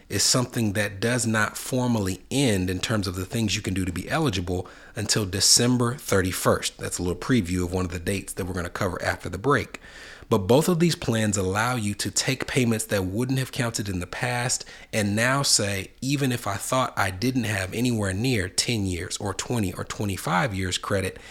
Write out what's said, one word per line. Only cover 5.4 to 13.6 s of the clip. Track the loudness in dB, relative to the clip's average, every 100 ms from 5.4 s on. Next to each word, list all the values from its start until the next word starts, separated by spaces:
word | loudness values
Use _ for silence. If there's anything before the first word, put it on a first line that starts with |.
| 4 6 6 4 2
thirty-first. | -2 0 2 2 2 2 2 0 -6
That's | -6 -2
a |
little | -2
preview | -2 2 2 2 0
of | 0
one | 0
of | -2
the | -4
dates | -4 -4 -4
that | -6
we're | -6
gonna | -4 -6
cover | -2 -2 -2
after | -4 -4 -6
the | -4
break. | 0 0 0 -10 -18 -18 -18 -18 0
But | 2 6
both | 6 6
of | 4
these | 4
plans | 2 2 2 2 2
allow | 0 0 0 0
you | -2
to | -2 -2
take | -2 0 -2 0
payments | 2 4 2 0
that | 0 0
wouldn't | 0 0 0
have | -2
counted | -2